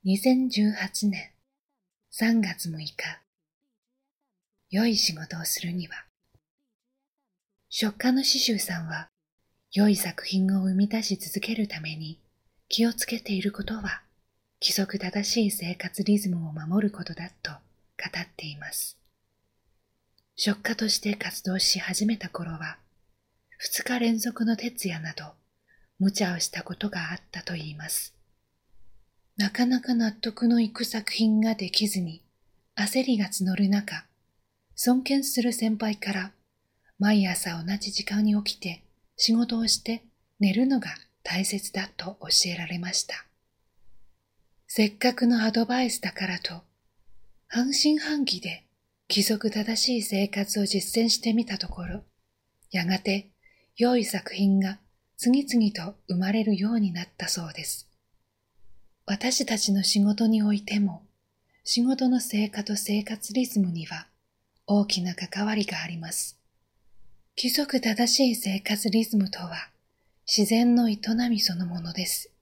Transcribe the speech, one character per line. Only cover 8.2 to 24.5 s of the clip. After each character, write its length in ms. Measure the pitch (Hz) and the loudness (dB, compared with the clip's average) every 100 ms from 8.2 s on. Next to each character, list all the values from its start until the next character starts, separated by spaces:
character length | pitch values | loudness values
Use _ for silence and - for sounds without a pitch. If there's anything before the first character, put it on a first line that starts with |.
刺 160 | 277 262 | 2 2
繍 180 | - 208 | 2 0
さ 220 | - 175 | -2 -4
ん 80 | 160 | -4
は、 220 | 156 160 _ _ _ _ _ _ | -8 -10 _ _ _ _ _ _
良 160 | 196 208 | 4 6
い 60 | |
作 300 | 196 - - | 4 0 -6
品 320 | - 190 190 196 | -2 0 2 2
を 40 | |
生 120 | 190 | 2
み 140 | 190 208 | 2 2
出 160 | 220 | 0
し 100 | 208 185 | -2 -4
続 200 | - 202 | -4 -6
け 160 | 214 | -4
る 140 | 226 208 | -2 -4
た 120 | 156 | -4
め 140 | 156 | -8
に 240 | 156 156 160 _ _ _ _ _ | -8 -10 -12 _ _ _ _ _
気 160 | - | 0
を 80 | 233 | 0
つ 120 | 220 | 0
け 160 | - 233 | -6 -6
て 120 | - | -4
い 80 | 196 | -2
る 100 | 202 | -2
こ 100 | 202 | -4
と 120 | - | -8
は、 280 | 220 202 - _ _ _ _ _ _ | -6 -6 -8 _ _ _ _ _ _
規 120 | - | -2
則 260 | - 196 202 | 0 -2 -4
正 320 | 185 202 208 | -4 -4 -2
し 160 | 240 208 | 2 0
い 40 | |
生 240 | - 175 180 | 0 -6 -8
活 260 | 180 - | -8 -4
リ 160 | 202 208 | 2 2
ズ 100 | 208 | 2
ム 200 | 175 160 | -4 -4
を 40 | |
守 360 | 156 156 190 208 | -8 0 2 0
る 40 | |
こ 120 | 190 | -2
と 100 | - | -12
だ 160 | 165 175 _ | -10 -14 _
と 120 | - | -14
語 60 | 147 _ _ _ - - 170 | -14 _ _ _ -12 -10 -10
っ 60 | 175 - | -10 -12
て 120 | 156 | -14
い 80 | 147 | -12
ま 160 | 143 | -10
す。 260 | - - - _ _ _ _ _ _ _ _ _ _ _ _ _ | -8 -8 -12 _ _ _ _ _ _ _ _ _ _ _ _ _
書 220 | - 208 202 | -4 -2 -2
家 180 | - | -4
と 140 | 226 220 | -2 0
し 100 | - | 0
て 160 | 208 | -2
活 300 | 202 180 - | -4 -6 -6
動 160 | 185 185 | -4 0
し 180 | - 185 | 0 0
始 280 | - 180 208 | -2 0 0
め 100 | 220 | 0
た 120 | 185 | -6
頃 220 | - 165 | -8 -8
は、 280 | 160 160 - _ _ _ _ _ _ _ - | -8 -10 -12 _ _ _ _ _ _ _ -12
二 280 | - - | -6 -4
日 160 | - 247 | -2 2
連 180 | 233 226 | 2 2
続 260 | 240 233 | -2 0
の 120 | 226 | 0